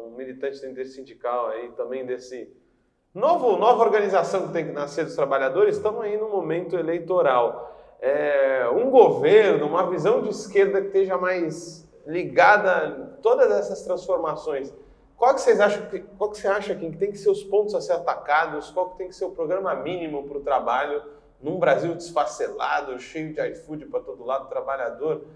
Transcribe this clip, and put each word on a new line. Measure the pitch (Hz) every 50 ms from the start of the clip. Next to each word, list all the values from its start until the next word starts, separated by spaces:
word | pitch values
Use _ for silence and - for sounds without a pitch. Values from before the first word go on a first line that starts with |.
| 113 113
um | 117
militante | 123 131 131 127 131 139 139 139 135
do | 139 131
interesse | 127 127 131 131 131
sindical | 135 131 127 113 _ - 123 120 123 120 110
aí, | 110 113 123 117
também | - - 123 117 127 135 127
desse | 123 127 123 - - 127 123 107 - - _ _ _ _ _ _ _ _ _ _ _ _
novo, | 180 226 302 349 339 254 240 196 175
nova | 196 226 240 214 233
organização | 208 196 214 202 196 190 185 - - - 190 170 151
que | 151
tem | 165 151 156
que |
nascer | 139 143 143 143 - - 156
dos | 135 -
trabalhadores, | - 143 139 139 135 135 135 131 180 214 208 -
estamos | - - 214 214 240 226
aí | 208 208 214
num | 214 220
momento | 208 190 170 156 160 170 180 165 185 175
eleitoral. | 160 156 165 175 165 - 185 180 156 143 131 123 120 117 - - - - - - - - - _
É, | - 127 143 147 147 147 143 139 135 135 135 131 123 117
um | 127 185 240 269
governo, | 262 269 208 170 - - 139 156 196 214 214 190 165 151 147 147
uma | 151 175 185 175
visão | 180 170 151 185 233 262
de | - 214
esquerda | - - - - - 202 196 185 - 190
que | 190 -
esteja | - 190 196 190 190 180
mais | 180 180 185 180 170 156 156 156 - - - - - _ _ - - 147
ligada | 156 - - 143 127 - 175 190 208 202 190 190
a | 180 165 156 - - - - - - -
todas | - 220 247 277 262 220
essas | 208 202 196 196 196 - -
transformações, | 185 180 175 180 - 185 165 160 156 147 139 - 156 147 135 135 131 - - - - - _ _ _ _
qual | _ 226 254 269
que | 269
vocês | - 247 220 190
acham | 208 202 202 - - -
que, | - 180
qual | - - - - 208 208
que | 214 -
você | - 202
acha, | 196 208 202 202 185
Kim, | 147 160 165
que | 156 -
tem | 196 208
que | 202 -
ser | - 208
os | 190 196 -
pontos | - 190 208 208 208 202
a | 170
ser | - - 175
atacados, | 170 - 151 135 - - - 147 156 165 160 151 147 143 -
qual | - 180 180 180
que | - -
tem | 185 180
que | -
ser | - 196
o | 170
programa | - - 165 151 175 196 196 180 151
mínimo | 135 135 151 185 180 170 156 147 143 135
pro | 143 147 143
trabalho | 139 143 139 127 113 113 120 131 147 147 147 147 - - - - _ _ _ _
num | 127 147 175 185
Brasil | 170 160 135 - 156 170 165
desfacelado, | - - - - 151 147 - - - 127 107 - - 123 135 147 147 143 135 127 123
cheio | - - - 160 156 156 151
de | 147 131 123
iFood | - - - - 156 151 - -
pra | 123 127
todo | 170 - 131 - 120
lado, | 120 131 135 135 -
trabalhador, | - 131 - 135 135 135 123 117 113 117 135 156 156 151 - - -